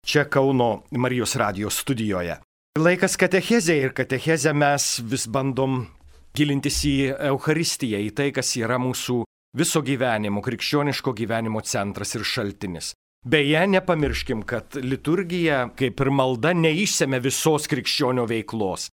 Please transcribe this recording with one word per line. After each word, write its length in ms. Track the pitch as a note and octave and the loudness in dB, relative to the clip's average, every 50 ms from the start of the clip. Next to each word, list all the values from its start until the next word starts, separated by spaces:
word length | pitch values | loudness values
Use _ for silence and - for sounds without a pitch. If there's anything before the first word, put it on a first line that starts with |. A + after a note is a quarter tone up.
čia 220 | _ - - D3 C#3+ | _ 2 2 2 2
Kauno 600 | C#3+ - C#3+ C3+ C3+ C3+ B2+ A#2+ A#2 G#2+ - - - | 4 2 2 4 4 4 4 2 2 0 -2 -6 -6
Marijos 460 | - B2+ B2 B2+ B2+ B2 A2+ - - B2 | -2 0 0 0 0 0 -2 -2 0 0
radijo 320 | A#2 G#2 G#2 F#2+ G#2 G2+ | 0 0 0 -2 -4 -4
studijoje. 680 | - - - - C#3 A2 A2+ G#2 G2 F2+ F2 E2+ D#2+ - - _ _ _ _ _ _ D3+ | -4 -4 -2 -2 -2 0 0 -2 -2 -2 -2 -4 -6 -8 -12 _ _ _ _ _ _ 2
Laikas 320 | D#3 F3 F3+ F3+ G3 F#3 - - | 4 4 4 4 2 0 2 2
katechezei 540 | F#3 F3 F#3 F#3+ F3 - A3+ A#3+ F#3+ E3 E3+ D3 C3+ | 2 4 4 2 2 4 2 2 4 4 2 4 2
ir 100 | C3 - | 0 0
katechezę 640 | - B2+ - C3 B2 - D#3+ D#3+ D#3+ - D#3 D3+ D3 | -2 -2 -2 -2 -2 2 0 0 2 2 2 4 4
mes 300 | D3 C#3+ C#3+ C#3 - - - - A#2+ | 4 4 4 2 0 -2 -2 -4 -4
vis 220 | A2+ B2+ C3 - A#2 | -4 -4 -4 -4 -2
bandom 540 | G#2+ C3+ C3+ C#3 C3 A#2+ C3+ C3 C3+ B2+ A#2+ - - - - - - - - - - | -2 -2 -2 0 0 0 0 0 0 -2 -4 -8 -14 -20 -20 -20 -20 -20 -20 -10 0
gilintis 460 | - D3 D3 C#3+ C#3 C3+ D3 - - - D3 | 0 2 2 2 0 0 -2 -2 0 0 2
į 60 | C#3 C#3 C#3 C3 C3+ - D3 C#3+ | 2 2 2 0 -2 -2 -2 -2
Eucharistiją, 720 | C#3 C3 - D3+ D#3 D#3+ E3+ - - - - A#2+ G#2+ G2+ | -2 0 0 0 0 0 0 -2 -2 -4 -2 -2 -2 -2
į 80 | G#2 G#2+ G#2 - | -2 -4 -2 -2
tai, 140 | C#3 C#3 C3+ | -2 0 0
kas 220 | C3+ B2 - - B2+ | -2 -2 -2 -2 -2
yra 220 | A2+ A2+ B2 B2+ | -2 0 0 0
mūsų 380 | B2+ B2+ B2+ - - - B2 A#2+ A2+ _ _ _ _ _ _ | 0 -2 -4 -4 -2 -2 -2 -2 -2 _ _ _ _ _ _
viso 300 | A#2+ E3+ - - D#3+ C#3+ | -2 -2 2 2 0 0
gyvenimo, 560 | B2+ C#3 B2 C3 B2+ A2+ G#2+ G#2+ G#2 G2+ G2+ | 0 0 0 0 0 0 0 0 -2 -2 -2
krikščioniško 720 | G2 B2+ A#2 A2 - - - D3 C#3+ D3 C3 - - C#3 B2 | -4 -4 -6 -4 -4 0 0 2 2 0 -2 -2 -2 -4 -2
gyvenimo 480 | G2+ A2+ G2+ A2+ A2+ A2+ A2+ A2 G#2+ | -2 -4 -2 -2 -2 -2 -2 -4 -4
centras 540 | G#2 - - A2+ G2+ G2+ F#2+ F#2+ G#2 - - A2 | -4 -2 -2 -2 -2 -2 -4 -6 -6 -6 -6 -4
ir 80 | G#2 | -4
šaltinis. 680 | - - - A2 G2+ G2 - - F#2+ F2 E2 - - - _ _ _ _ _ | -4 -4 -2 -4 -4 -6 -6 -8 -8 -8 -8 -10 -10 -12 _ _ _ _ _
Beje, 400 | _ B2 C#3 D#3 C#3+ C#3 D3+ D#3 F3 G3+ | _ 0 2 2 4 4 4 4 4 4
nepamirškim, 720 | G3 F#3 F#3 F#3 F3 D#3+ D3 C3+ B2 - - - B2+ A2 G2+ - | 4 2 4 2 2 2 2 0 0 -2 -4 -4 -4 -4 -4 -4
kad 300 | A#2+ A2+ - - - D3 | -6 -6 -6 -8 -10 -6
liturgija, 840 | B2+ B2+ C3+ C3 - D3 D#3+ F3+ G3 E3+ F3 F3+ E3+ D#3+ D3 C3+ B2 A#2+ - - | -4 -4 -4 -2 0 0 0 0 0 -2 -2 0 2 2 2 0 0 -4 -2 -2
kaip 240 | C3+ B2 - - | -2 -2 0 2
ir 80 | C3+ C3+ | 2 2
malda, 460 | C#3 C#3 C3 C3 C3 A#2 A2+ D#3 F3+ F3 | 2 2 0 0 -2 0 0 0 2 4
neišsemia 640 | D#3+ D#3+ D#3 E3 G#3 G3+ - - D#3+ C3+ C3+ B2+ | 2 2 2 2 0 0 0 0 0 0 0 0
visos 480 | B2 C3+ B2+ - - D#3+ D#3 D3 D3 - | 0 -2 -2 0 2 2 2 2 0 -2
krikščionio 560 | C#3+ B2+ A#2 - - - D3+ B2+ B2+ B2+ A#2+ | -4 -2 -2 -2 -2 0 0 0 2 0 0
veiklos 640 | A2 A#2 A2+ G#2+ - - A2+ G#2+ F#2+ F2 - - - _ | 0 -2 -4 -4 -6 -6 -4 -4 -4 -4 -6 -8 -12 _